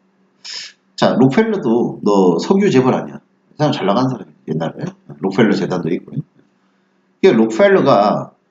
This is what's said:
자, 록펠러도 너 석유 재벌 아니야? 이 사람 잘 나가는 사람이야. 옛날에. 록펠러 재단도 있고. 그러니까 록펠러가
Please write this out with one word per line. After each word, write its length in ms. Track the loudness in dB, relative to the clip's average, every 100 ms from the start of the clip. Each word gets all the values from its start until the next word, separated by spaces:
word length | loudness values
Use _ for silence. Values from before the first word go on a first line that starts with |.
| _ _ _ _ -18 -16 -18 _ _ -4
자, 200 | -2 2
록펠러도 840 | 2 2 0 -2 -2 -2 -2 -4
너 340 | 0 2 2 0
석유 300 | 0 0 2
재벌 240 | 2 2
아니야? 220 | -2 -6 -16
이 420 | _ _ _ -4
사람 140 | -2
잘 140 | 0 -2
나가는 240 | 0 -2
사람이야. 220 | -4 -14 _ -10
옛날에. 360 | -6 -6 -8 -12 -14 -20 -8
록펠러 340 | -4 2 2
재단도 360 | 0 -2 -4 -4
있고. 240 | -6 -8 -12 -12 _ _ _ _ _ _ _ _ _
그러니까 220 | 2 4
록펠러가 880 | 2 2 4 4 4 4 2 -2 -6 _ _